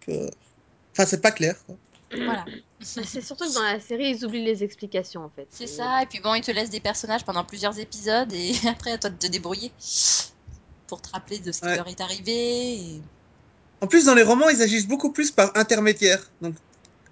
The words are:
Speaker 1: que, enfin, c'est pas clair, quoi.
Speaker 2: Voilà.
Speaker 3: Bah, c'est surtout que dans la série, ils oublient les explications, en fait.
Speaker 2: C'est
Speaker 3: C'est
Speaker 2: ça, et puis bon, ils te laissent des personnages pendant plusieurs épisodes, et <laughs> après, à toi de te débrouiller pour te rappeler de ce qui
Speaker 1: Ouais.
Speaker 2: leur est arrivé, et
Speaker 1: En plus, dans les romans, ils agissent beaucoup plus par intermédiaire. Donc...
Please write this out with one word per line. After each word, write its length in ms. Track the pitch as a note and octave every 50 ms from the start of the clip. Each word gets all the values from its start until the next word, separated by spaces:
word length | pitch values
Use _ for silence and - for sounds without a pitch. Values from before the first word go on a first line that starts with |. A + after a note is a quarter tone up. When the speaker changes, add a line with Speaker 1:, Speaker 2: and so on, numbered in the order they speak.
| -
Speaker 1:
que, 220 | - D#3+ D3 - - - - _ _ _ _ _ _ _ _ _ _
enfin, 140 | - - F#3+
c'est 160 | - F#3+ E3
pas 100 | - A3
clair, 240 | G#3+ - D#3+ D#3+ F#3 - _
quoi. 100 | - F3+ - _ _ _ _ _ _
Speaker 2:
Voilà. 340 | A#3 B3 A#3+ A#3+ A3+ G3 E3+
Speaker 3:
Bah, 560 | - - - - _ _ _ G#3+ - - A#3 G#3+
c'est 160 | - - C4+
surtout 260 | - - C#4 - F4 D#4+
que 60 | B3
dans 80 | A3+
la 180 | A3 G#3 G3+ G#3+
série, 300 | G3+ - A#3 A#3 C#4 C#4 B3+
ils 80 | A3 A#3+
oublient 200 | A3 A3+ A#3 A3+
les 180 | A3 A3+ F#3+ G3+
explications, 580 | G3+ - - G#3+ G3+ - F#3 F#3 - - F3 D#3
en 60 | D3+ -
fait. 120 | - C#3 -
Speaker 2:
C'est 160 | - - A#3+
Speaker 3:
C'est 100 | A#3+ - -
Speaker 2:
ça, 240 | A#3+ B3 C4 C4
et 40 | C4
puis 140 | - - G3+
bon, 140 | F#3+ G#3+ A3
ils 60 | A3+
te 80 | A#3+ B3
laissent 200 | A3 G#3 A3 A#3
des 100 | F#3+ G#3
personnages 440 | - G3+ G#3+ - - G#3+ G#3+ - -
pendant 200 | - F#3 F3 F3
plusieurs 340 | - G#3 G3+ G3 G#3 G#3 G#3
épisodes, 540 | G#3 - - G#3+ G3+ G#3+ G#3+ A#3+ C4 A3+
et 200 | G3 F3 F3 F3+ B3 A#3
<laughs> 80 | A3 A#3
après, 240 | A#3 - - -
à 60 | A#3 A3+
toi 120 | - G3+
de 60 | F3+
te 100 | E3 F#3+
débrouiller 460 | F3+ F3+ F#3 E3+ - F#3+ F#3+ A#3 B3 - - - - - - - - - - - - - _ _ - - - _ _ - - _
pour 160 | - F3+ -
te 80 | - -
rappeler 280 | - F#3 - - G#3 G#3
de 140 | F3+ F3+
ce 80 | E3 -
qui 60 | F3
Speaker 1:
Ouais. 100 | F3 F3
Speaker 2:
leur 100 | E3+ E3+ F3+
est 120 | F3+ -
arrivé, 320 | F#3 F3+ F#3+ G3 F#3 A3+ A#3 A#3 A#3+ A#3+ A#3+ A#3+ B3 B3 A#3+ G#3
et 240 | F3 E3 D#3 D#3 D#3 - - _ _ _ _ _ _ _ _ _ _ _ _ _
Speaker 1:
En 40 | G3+ F#3+
plus, 180 | - E4+ C#4+
dans 80 | C4+ B3+
les 80 | A#3+
romans, 260 | A3 G#3 A#3+ B3+ D4+ D#4+
ils 140 | D4 A3+
agissent 240 | A3+ G#3 G#3+ A3+ G3+ G3
beaucoup 240 | C4+ C#4 - D4
plus 180 | - - D4+ D4
par 240 | - - G3 G3 -
intermédiaire. 760 | G#3+ A3 - A#3 G#3+ G#3+ G#3+ G#3 - - F#3 F#3+ F#3+ - - _ _
Donc... 140 | E3+ E3+ D#3+ - - _ _ _ _ _ _ _ _ _